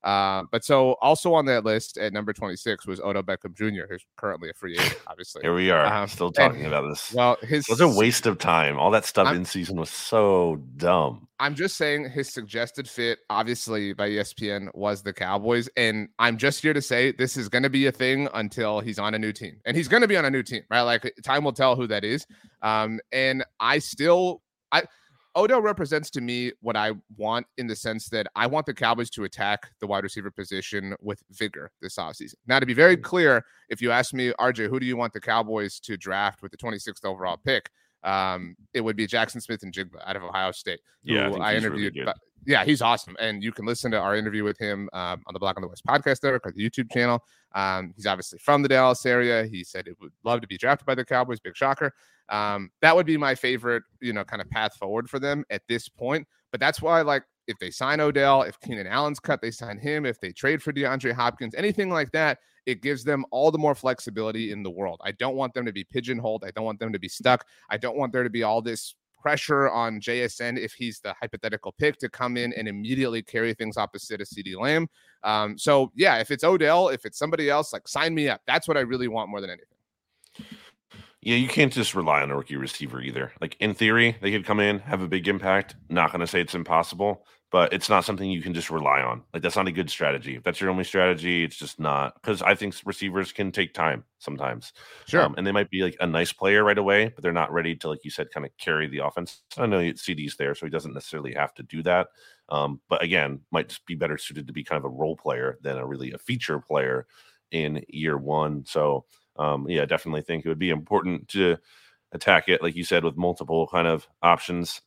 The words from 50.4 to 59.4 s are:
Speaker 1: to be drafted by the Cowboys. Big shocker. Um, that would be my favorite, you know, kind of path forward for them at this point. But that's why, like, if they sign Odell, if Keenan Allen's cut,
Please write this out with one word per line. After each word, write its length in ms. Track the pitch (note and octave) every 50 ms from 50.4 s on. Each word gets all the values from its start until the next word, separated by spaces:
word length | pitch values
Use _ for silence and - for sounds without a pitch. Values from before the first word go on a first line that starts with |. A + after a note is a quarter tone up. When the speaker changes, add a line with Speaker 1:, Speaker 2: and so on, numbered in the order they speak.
| A2
Speaker 1:
to 40 |
be 120 | G2 G2 F2+
drafted 260 | - B2 C#3 C#3+ -
by 100 | - C3+
the 100 | B2+ B2
Cowboys. 360 | _ C3+ B2 B2+ B2+ B2 G#2
Big 160 | _ F#2 E2+
shocker. 380 | - C#3 C3+ C#3 - D#3+ C#3 - _ _ _ _ _ _ _
Um, 420 | - G#2 G#2 G#2 G2+ G2+ G2 F2+ _ _ -
that 120 | D#3+ E3
would 120 | F3 F3+
be 100 | D#3 D#3+
my 180 | D3+ D3 C#3 C3
favorite, 500 | B2+ - B2+ B2+ A#2+ A#2 A#2+ A#2+ A#2 - _ _ _
you 120 | B2+ A#2+ A2
know, 120 | G#2 G2
kind 180 | - - G#2 F#2+
of 80 | -
path 260 | - A2 A2 G#2+ -
forward 320 | - G2+ F#2+ G#2 A2+ A#2+ B2+
for 100 | - C#3
them 260 | C3 C#3+ C#3+ D3 C#3+ _
at 140 | G#2 G2 _
this 220 | _ A#2 A#2 - -
point. 400 | _ _ A#2+ B2 C#3+ D#3+ D3 _ _ _ _ _
But 100 | - A#2
that's 220 | C3 C#3+ D#3 - D#3
why, 180 | D#3+ E3+ E3
like, 220 | D#3+ D3 C#3+ C3+ - _ _ _ _
if 120 | - G#2+ -
they 120 | - F2+
sign 300 | E2+ - C3 C3 D3 D3+
Odell, 420 | D3+ D3+ C#3+ C#3+ C#3 C#3 C#3 C3+ B2
if 160 | E2+ G#2 -
Keenan 260 | - - B2 G#2+ G2
Allen's 340 | F#2 G#2 C3 D3 D3 D3 -
cut, 200 | _ - D3 C3